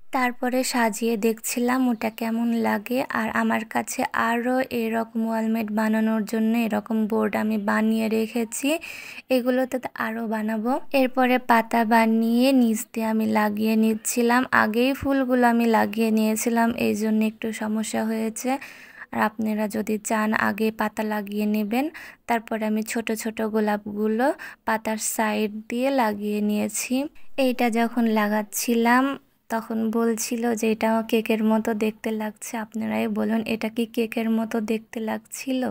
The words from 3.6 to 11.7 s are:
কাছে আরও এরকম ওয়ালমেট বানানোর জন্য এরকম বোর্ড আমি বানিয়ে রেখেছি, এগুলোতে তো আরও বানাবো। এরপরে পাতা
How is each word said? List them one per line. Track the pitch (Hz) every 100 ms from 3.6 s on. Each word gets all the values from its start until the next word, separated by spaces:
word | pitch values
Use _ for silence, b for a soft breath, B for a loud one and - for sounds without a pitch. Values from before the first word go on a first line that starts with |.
কাছে | 220 247 226 - 254 -
আরও | 226 233 240 254 -
এরকম | 240 226 226 226 226 226
ওয়ালমেট | 226 220 226 214
বানানোর | 214 220 220 220 220
জন্য | 208 220 220 233
এরকম | 226 208 - 220 214
বোর্ড | 220 214 220
আমি | 214 220
বানিয়ে | 202 214 220 220 220
রেখেছি, | 220 220 247 226 - 269 320 B B B B -
এগুলোতে | 254 240 254 262 262
তো | - -
আরও | 226 226 226
বানাবো। | 220 214 220 226 285 -
এরপরে | 277 254 262 254 254
পাতা | 247 233 226